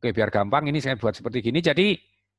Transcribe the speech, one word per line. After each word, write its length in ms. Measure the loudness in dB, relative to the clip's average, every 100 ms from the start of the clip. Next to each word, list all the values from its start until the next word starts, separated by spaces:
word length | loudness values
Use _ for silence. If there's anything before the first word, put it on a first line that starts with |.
Oke, 80 | -4
biar 240 | 0 2
gampang, 320 | 2 2 0 0
ini 160 | -2
saya 160 | -2 -2
buat 160 | -2
seperti 320 | -4 -6 -4 -2
gini. 160 | 0
Jadi 320 | 2 2 2 0 _ _ _